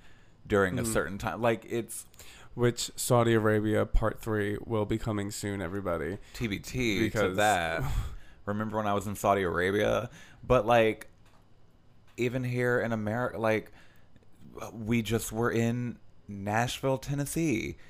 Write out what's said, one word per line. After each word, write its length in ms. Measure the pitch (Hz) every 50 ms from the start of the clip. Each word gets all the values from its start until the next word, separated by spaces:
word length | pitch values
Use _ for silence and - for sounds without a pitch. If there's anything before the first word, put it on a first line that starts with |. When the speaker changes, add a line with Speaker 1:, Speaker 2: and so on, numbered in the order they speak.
| - - - - - - - - -
Speaker 1:
during 320 | - 107 101 98 92 - 120
a 40 | 120
Speaker 2:
Mm. 100 | 113 110
Speaker 1:
certain 260 | 107 85 76 95 101
time. 220 | 117 113 80 95
Like, 240 | 117 120 117 - - -
it's 380 | 104 117 110 - - - - - - - - - - - - - -
Speaker 2:
Which 360 | 120 120 120 117 - - - -
Saudi 380 | - - - 127 120 117 117 117
Arabia 520 | 113 107 110 107 107 104 107 107 104 104
Part 320 | 110 - - 110 110 - -
Three 380 | - 113 110 107 101 101 104 - -
will 200 | - 117 107 107
be 120 | 107 117 110
coming 320 | - 120 107 101 101 101
soon, 320 | 104 - - 101 101 98 95
everybody. 560 | 82 92 101 98 92 85 82 73 78 95 101 - - -
Speaker 1:
T 140 | - 120 110
B 100 | 101 87
T 400 | - - - 123 127 117 104 98
to 60 | 113
Speaker 2:
Because 320 | 104 - 113 101 92 92
Speaker 1:
that. 480 | 92 104 107 104 90 85 82 82 82 127 139 - - - - -
Speaker 2:
<laughs> 320 | - - - - - -
Speaker 1:
Remember 320 | - 104 104 110 110 104 107
when 80 | 107 104
I 60 | 101
was 120 | 101 95
in 80 | 107 101
Saudi 280 | - - 107 101 98 95
Arabia? 680 | 87 85 85 87 92 98 104 107 113 113 107 110 120 - - - - - - -
But, 220 | - 123 127 101
like, 400 | 110 120 117 113 110 107 - - - - - - - - - - _ - - - - - _ - - - - - - -
even 260 | - 120 123 117 131 127
here 380 | 123 123 123 123 123 120 123
in 100 | 98 117
America, 480 | 117 110 107 104 107 120 123 123 - 95
like, 320 | 113 110 110 107 101 - - - - - - - - - - - - - - - - - - - - - -
we 300 | 113 113 104 120 120 113
just 280 | 98 113 113 - -
were 220 | 110 110 117 120 82
in 460 | 117 117 117 117 123 123 120 - - - - - - -
Nashville, 720 | - 104 98 98 101 104 110 120 123 - - - 135 135 131
Tennessee, 800 | - - 143 143 143 139 - 160 165 160 123 98 - 71 - - -